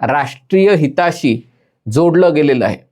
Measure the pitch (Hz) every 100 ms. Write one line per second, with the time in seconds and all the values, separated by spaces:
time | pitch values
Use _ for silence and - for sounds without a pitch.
0 | - 143 131 - _ 190 196 180 139 180
1 | 175 170 135 117 - _ _ _ 110 120
2 | 170 165 175 151 143 127 98 - _